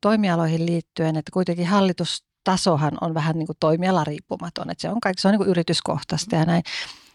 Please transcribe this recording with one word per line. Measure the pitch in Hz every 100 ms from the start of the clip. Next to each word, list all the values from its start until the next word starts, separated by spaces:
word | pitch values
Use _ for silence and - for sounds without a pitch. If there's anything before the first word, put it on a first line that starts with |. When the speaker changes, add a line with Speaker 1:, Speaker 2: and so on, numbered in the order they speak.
Speaker 1:
toimialoihin | 202 220 202 170 165 160 170
liittyen, | 170 - - 160 156
että | -
kuitenkin | 190 180 170 175
hallitustasohan | 202 190 175 170 - _ _ - 185 196 156 147 -
on | 170
vähän | 160 156 160
niin | 156
kuin | 156
toimialariippumaton, | 156 165 185 185 147 151 - - 170 - 165
että | -
se | 165
on | 214
kaik-, | 202 185
se | 190
on |
niin | 208
kuin | 196
yrityskohtaista | 175 170 160 - 160 - 160 202 160
ja |
Speaker 2:
Mm. | 160
Speaker 1:
näin. | 170 - - - - _